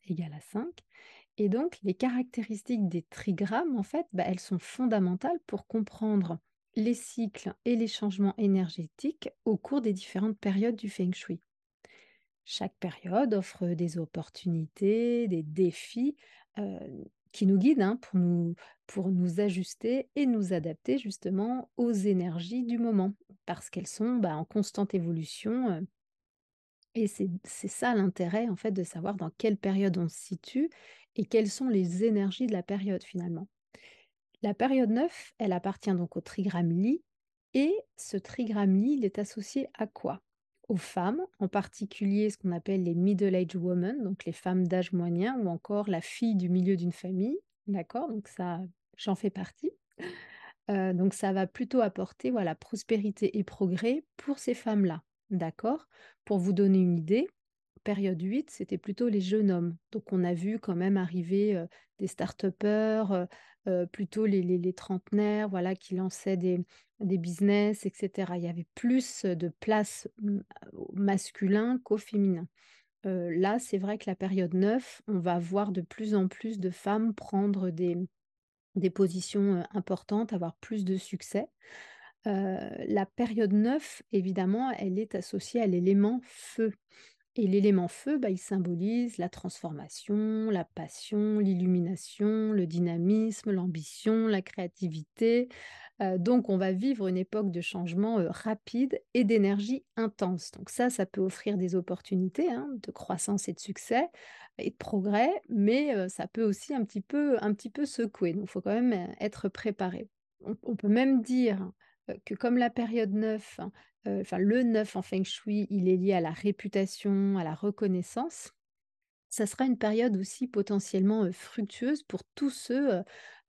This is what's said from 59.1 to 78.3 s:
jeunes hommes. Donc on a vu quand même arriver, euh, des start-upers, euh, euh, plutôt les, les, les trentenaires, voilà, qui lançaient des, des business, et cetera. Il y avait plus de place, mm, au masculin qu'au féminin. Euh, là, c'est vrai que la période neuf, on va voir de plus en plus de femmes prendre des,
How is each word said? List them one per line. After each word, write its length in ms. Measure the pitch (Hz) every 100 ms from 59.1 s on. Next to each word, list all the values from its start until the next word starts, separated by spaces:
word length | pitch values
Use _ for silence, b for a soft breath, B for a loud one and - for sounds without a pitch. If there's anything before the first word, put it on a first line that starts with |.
| 202
jeunes 320 | 185 214 208
hommes. 240 | 175 170 170 _
Donc 200 | 214 -
on 120 | 185
a 100 | 175
vu 240 | 175 190 226
quand 160 | -
même 220 | 175 185 196
arriver, 580 | 185 180 170 196 208
euh, 140 | 190 170 b b -
des 80 | 190
start-upers, 1040 | - 190 - 196 - 208 214 220 214 202
euh, 140 | 190 175 B B B -
euh, 180 | 180 175
plutôt 400 | - 196 214 220
les, 160 | 196
les, 160 | 175 180
les 140 | 180
trentenaires, 760 | 180 - 185 - 202 208 208 214
voilà, 280 | 190 180 185
qui 180 | -
lançaient 420 | 185 190 - - 190
des, 280 | 185 180 180 b b -
des 180 | 196 185
business, 680 | 170 170 202 202 208 214 -
et 60 |
cetera. 440 | - 196 - 185 180
Il 60 |
y 40 | 170
avait 180 | 170 170
plus 500 | - 240 254 247 -
de 240 | 196 170 170 -
place, 480 | - 214 208 - - -
mm, 200 | 208 202 - - -
au 200 | - -
masculin 840 | 190 196 190 - - 190 202 226 254
qu'au 140 | - 214
féminin. 520 | - 208 196 170 180 _ b b b _ 202
Euh, 240 | 185 175 165
là, 220 | 190 233
c'est 200 | - 196
vrai 200 | 190 208
que 100 | -
la 80 | 185
période 380 | 190 190 175
neuf, 480 | 185 202 247 - - -
on 120 | 196
va 200 | 175 175
voir 320 | 170 190 208
de 100 | 185
plus 340 | 165 - 220
en 120 | 208 185
plus 300 | - 220 214
de 120 | 185
femmes 440 | 180 196 208 226
prendre 560 | 208 - 196 208 196 185
des, 260 | 165 180 175 185 _ _